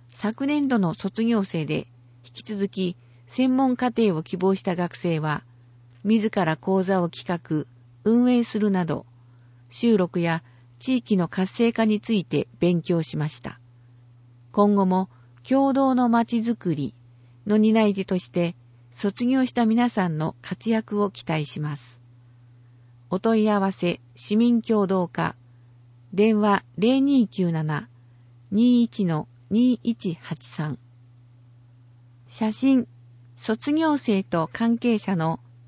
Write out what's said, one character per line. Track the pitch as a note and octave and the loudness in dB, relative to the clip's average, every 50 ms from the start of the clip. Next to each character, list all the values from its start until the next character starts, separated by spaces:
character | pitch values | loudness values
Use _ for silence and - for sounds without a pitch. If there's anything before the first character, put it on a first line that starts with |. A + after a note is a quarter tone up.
| - - - | -20 -20 -18
昨 | - - G#3 A3 - C4+ | -8 -6 -6 -6 -4 -4
年 | C#4 D4 D4+ C#4+ C4 | -2 -2 0 0 0
度 | B3+ A3 | 0 2
の | F#3+ E3 - | 0 0 -2
卒 | - - G3 - A3 A3+ | -4 -8 -8 -4 -2 -2
業 | A#3 A#3 G#3+ G3 | 0 0 0 -2
生 | - - E3 D3+ | -2 -4 -6 -4
で、 | C3+ D3+ - - _ - _ _ _ _ - _ | -4 -4 -6 -6 _ -18 _ _ _ _ -20 _
引 | - - | -20 -20
き | - - | -20 -14
続 | - G#3+ G3 G3 G3+ | -12 -6 -6 -6 -6
き | - F#3+ F#3 F3 F3+ - - - - - - | -4 -4 -4 -4 -6 -10 -18 -20 -20 -20 -20
専 | - - - C4 C4 B3+ | -14 -2 0 0 2 2
門 | C4 C4+ C4 B3+ | 2 2 0 0
課 | - B3+ | 0 -2
程 | B3 A3+ - A3+ G#3 E3+ | -2 0 2 2 2 2
を | D#3 E3 | 0 -4
希 | - - | -6 -6
望 | F3 F#3 F#3+ F#3+ | -2 0 0 0
し | F#3+ - | 0 -2
た | F#3+ F3 | -4 -2
学 | F3 F3 E3+ - | -2 -4 -6 -6
生 | - - F3 E3 D#3 | -6 -4 -2 -2 -2
は、 | D3+ D#3 D3 - - _ - - - - - - - - - - - | -2 -2 -4 -4 -8 _ -20 -20 -20 -20 -20 -20 -20 -20 -20 -8 -2
自 | G3+ A3 A3+ G#3 A3 | 0 0 2 0 0
ら | - G#3 F3+ D#3+ D#3+ | 0 0 0 0 -2
講 | - - F#3+ F#3+ F#3+ F#3 | -2 -2 0 0 0 2
座 | F#3 G3 F#3 F3 | 2 0 0 0
を | E3+ | -2
企 | - - - | -4 -8 -6
画、 | - F3+ E3+ - - D#3+ D3+ - - - - - - - - - | -6 -6 -6 -4 -4 -4 -4 -4 -6 -14 -20 -20 -20 -18 -6 0
運 | G#3+ A3+ A#3+ B3 B3 B3 | 2 2 4 4 4 4
営 | A#3+ A#3 | 2 0
す | - - G#3 | 0 -2 -2
る | G#3 G#3 | 0 2
な | F#3+ F#3 F3 | 2 0 0
ど、 | D#3+ D3 - - - - - - - - _ _ - - - - - | -2 -4 -6 -6 -14 -20 -20 -20 -20 -20 _ _ -20 -20 -20 -20 -20
収 | - - A#3 A#3 A3 | -10 -2 2 4 4
録 | F#3+ F3+ E3+ - F3+ | 4 2 0 0 -2
や | E3+ E3 E3 E3 - - - - - _ _ - | 0 0 -2 -4 -6 -12 -20 -20 -20 _ _ -12
地 | - B3+ C4 B3 | -4 -2 -2 -2
域 | - - G#3+ | 0 0 0
の | F#3 E3+ E3 | 0 0 -2
活 | - F#3+ F#3+ F#3+ - | -2 -2 -4 -4 0
性 | - A#3 A#3 A3+ | 0 0 0 2
化 | - A3+ | 0 0
に | G#3+ G#3+ G#3 | 0 0 -2
つ | - - A3+ | -2 -2 -2
い | G3 - | -2 -2
て | - - C#3+ - - - - | -2 -2 -2 -2 -4 -4 -2
勉 | F3 F3 F3 E3+ - | 0 0 0 0 0
強 | - F3 E3 D#3+ | 0 -2 -2 -2
し | - - | -2 -4
ま | D3+ D3 D3+ | -4 -4 -4
し | - - | -6 -10
た。 | - C#3 - - _ _ _ _ _ - - - - - - _ _ - _ - - - | -14 -16 -16 -16 _ _ _ _ _ -20 -20 -20 -20 -20 -20 _ _ -20 _ -20 -20 -8
今 | - G#3 G#3 G#3 G#3 | 0 2 2 4 4
後 | G3+ F#3+ | 2 2
も | F#3 F#3 F#3 F#3+ - _ - - - - - - - | 2 2 0 -2 -4 _ -20 -20 -20 -20 -18 -4 0
共 | B3+ C4+ C#4 C#4 B3+ | 2 2 2 2 2
同 | C#4 C4+ C4 B3+ | 2 2 2 2
の | B3 B3 A#3 | 2 2 2
ま | A3+ A#3 A3+ | 2 2 0
ち | - A#3 A#3 | 0 -2 -2
づ | A3 A#3 A3+ | -2 -2 -4
く | - - F3+ D#3 | -4 -2 -4 -2
り | D3 C#3 - - _ - - _ _ - - _ _ - | -2 -4 -8 -8 _ -20 -20 _ _ -20 -20 _ _ -4
の | G#3 G#3 | 0 2
担 | A3 G#3+ A3 A3 A3 A3 | 4 4 4 4 4 4
い | G#3 G3 | 2 0
手 | G3 F#3+ | -2 -4
と | - F#3+ F#3 | -2 -4 -4
し | - - | -4 -4
て、 | - F3 F3 E3+ - _ _ _ _ - _ - | -2 -2 -2 -2 -4 _ _ _ _ -20 _ -20
卒 | - - - G3+ G3+ - A#3+ | -16 -4 -4 -4 -4 -2 -2
業 | B3 C4 C4+ C4 | 0 2 2 0
し | B3 - | 0 0
た | B3 A#3 | 0 2
皆 | A3 A3 A#3 A#3+ A#3+ | 2 2 2 2 0
さ | - G#3 F#3 | 0 0 -2
ん | E3+ D#3 D3+ | -2 -2 -2
の | D#3 E3 - - - | -4 -4 -6 -8 -12
活 | - F#3 - - A3 | -12 -12 -8 -2 -2
躍 | A3+ A3 A3 - G#3 G#3 G#3 | -2 -2 -2 -4 -2 -2 -2
を | G3 | -2
期 | - - - | -4 -10 -6
待 | - D#3+ D#3 D3 | -4 -4 -4 -4
し | - - D#3 | -6 -6 -8
ま | D3+ D3 C#3+ | -8 -8 -8
す。 | C#3+ - - - _ _ _ - - _ _ _ _ - - - - _ _ _ _ _ _ _ _ _ - | -10 -14 -20 -20 _ _ _ -20 -20 _ _ _ _ -20 -20 -20 -20 _ _ _ _ _ _ _ _ _ -8
お | F3+ F#3+ | -8 -2
問 | - A3+ A3+ A3 G#3+ | 0 2 2 2 2
い | G#3+ | 2
合 | G#3 G3+ | 2 0
わ | F#3+ G3 F#3+ | 0 -2 -4
せ、 | - F3+ F3 - - - _ - | -2 -2 -4 -4 -4 -10 _ -20
市 | - - - G#3 | -16 -8 -2 0
民 | A3 A#3 A#3+ A#3+ A3+ | 2 2 4 2 0
協 | - - A3 G#3+ G3 | 0 0 0 0 2
働 | F3 F#3+ F#3 F3+ E3 | 0 0 -2 -2 -2
課、 | - - D#3+ B2+ - _ _ _ - - - _ _ _ _ _ _ _ _ - - | -4 -4 -4 -4 -6 _ _ _ -20 -20 -20 _ _ _ _ _ _ _ _ -10 0
電 | F3+ G#3 A3+ A3 G#3 | 2 2 4 4 2
話 | G#3 G#3 G3+ F#3+ - - - | 4 2 2 2 0 -6 -6
零 | - G3+ A#3 C4 C4+ | -2 0 2 2 2
二 | C4+ C#4+ C#4+ C4 A3 | 2 4 4 4 2
九 | - - - F#3 E3+ | 2 0 -2 -2 0
七 | E3 D#3+ D#3 D3+ D3+ D#3 A3 - _ - - _ _ _ _ _ _ _ _ - G3 | 0 -2 -2 -2 -4 -4 -6 -10 _ -20 -20 _ _ _ _ _ _ _ _ -4 0
二 | G#3 A#3+ B3 B3 A#3+ A#3 A3+ - - G3 E3+ D#3+ D3+ - _ _ _ _ - G3 A3+ B3 B3+ B3 - - | 2 4 4 4 4 2 0 -2 -2 -2 -2 0 -2 -4 _ _ _ _ -2 0 2 4 2 2 0 -2
一 | A#3 A3+ - - F#3+ E3 - | -4 -6 -4 -4 -8 -8 -8
八 | - - E3 - - | -8 -12 -12 -12 -12
三。 | - - - D3+ D#3 B2+ - - - _ - - _ - - _ _ - - _ - - - _ _ _ _ - _ _ _ _ - - - - - | -16 -10 -8 -6 -6 -6 -10 -14 -20 _ -20 -20 _ -20 -20 _ _ -20 -20 _ -20 -20 -20 _ _ _ _ -20 _ _ _ _ -20 -20 -20 -20 -20
写 | - - A3+ A3 G#3+ | -8 -4 -4 -4 -2
真、 | - B3+ C4+ C4+ B3+ - - - - - - - - - - - - | 0 2 2 2 2 2 -2 -10 -20 -20 -20 -20 -20 -20 -20 -20 -14
卒 | - - A3 A3+ - C#4+ D4 | -6 -6 -4 -4 -2 -2 0
業 | D#4 E4 D#4 D4 | 0 2 2 0
生 | C#4 - - G#3 F#3+ F#3+ | 0 0 0 0 0 0
と | - - E3 D#3+ D#3 - | -2 -2 -2 -2 -2 -4
関 | - A#3 A#3 A#3 | -2 0 0 0
係 | A#3 - A#3+ A3+ G#3 | 0 0 0 0 0
者 | - - G3+ | 0 -2 -2
の | E3 D#3+ D#3+ D#3+ - - - - - - | -2 -2 -2 -4 -6 -10 -20 -20 -20 -20